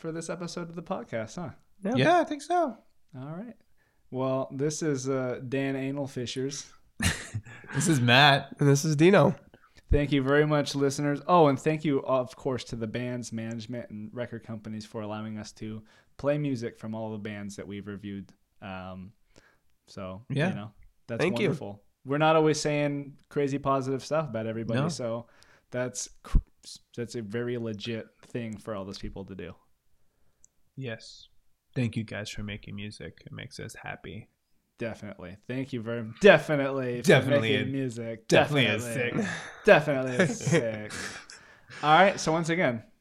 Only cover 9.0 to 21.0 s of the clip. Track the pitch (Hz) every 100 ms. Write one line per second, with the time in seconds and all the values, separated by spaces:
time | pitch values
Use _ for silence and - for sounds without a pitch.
9 | 170 202 143 - - - _ _ - 147
10 | 143 143 131 147 151 151 139 139 139 135
11 | 147 143 - 175 147 131 160 156 156 139
12 | 123 131 120 - 143 123 - 117 110 120
13 | 123 123 113 113 113 117 107 120 - 107
14 | 104 123 120 113 - 110 110 107 104 117
15 | 104 107 110 107 101 - 110 107 - _
16 | _ - 139 147 147 120 117 - 110 110
17 | 110 110 107 104 101 101 92 101 104 98
18 | 104 98 92 _ _ - 104 95 92 92
19 | 92 _ _ - _ _ _ _ _ -
20 | 92 95 - 135 175 101 110 - - _